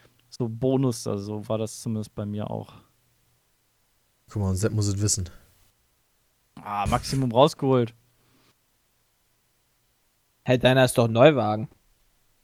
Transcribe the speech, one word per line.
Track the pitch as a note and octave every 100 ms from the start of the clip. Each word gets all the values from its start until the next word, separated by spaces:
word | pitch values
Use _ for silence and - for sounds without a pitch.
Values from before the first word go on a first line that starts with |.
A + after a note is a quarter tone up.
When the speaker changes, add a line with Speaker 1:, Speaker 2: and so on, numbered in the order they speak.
| _ _ _
Speaker 1:
so | - A#2+
Bonus, | A2+ C3 C3+ C3+ A#2 A2+
also | G2+ G2+ G#2+
so | G#2
war | A2
das | A2 -
zumindest | A#2 A2 G#2 -
bei | G#2
mir | G#2 G#2
auch. | A1 - - _ _ _ _ _ _ _ _ _ _ _ _ _ _ -
Speaker 2:
Guck | G#2+
mal, | F#2+
und | F#2
Sepp | G#2
muss | G#2+ G2+
es | G2
wissen. | G#2 - F2 - _ _ _ _ _ _ _ _ _ _ _ -
Speaker 1:
Ah, | - G#2 G2+
Maximum | A#2 - C3+ C3
rausgeholt. | A2+ D3+ - C3+ C3 A#2 - _ _ _ _ _ _ _ _ _ _ _ _ _ _ _ _ _ _ _ _ _ _ _ _
Speaker 3:
Hey, | - C#3+
deiner | B2+ C3
ist | B2+ -
doch |
ein | A#2
Neuwagen. | A2+ C#3+ C#3 G#2 G#2+ - _ _ _ _ _ _ _